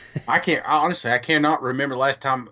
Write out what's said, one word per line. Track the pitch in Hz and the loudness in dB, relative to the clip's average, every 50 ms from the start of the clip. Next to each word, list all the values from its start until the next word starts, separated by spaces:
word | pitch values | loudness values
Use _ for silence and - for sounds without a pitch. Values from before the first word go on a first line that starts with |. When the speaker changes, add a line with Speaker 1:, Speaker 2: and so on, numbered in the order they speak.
Speaker 1:
<laughs> | - - - 143 - | -20 -10 -10 -8 -2
Speaker 2:
I | 117 147 | 0 0
can't, | 175 - 180 151 123 - | 0 2 0 -2 -2 0
I, | 135 151 | 0 2
honestly, | 156 156 175 170 - - 117 | 2 2 0 -2 -2 -2 0
I | 123 | -2
cannot | 123 - - 160 151 147 151 156 - 127 | -2 0 2 2 4 4 2 2 0 -2
remember | 123 131 135 139 139 131 | -4 -2 -2 -2 -2 0
last | 127 135 139 127 - | 0 0 0 0 0
time | - 135 131 127 113 104 | -2 -2 -2 -2 -4 -12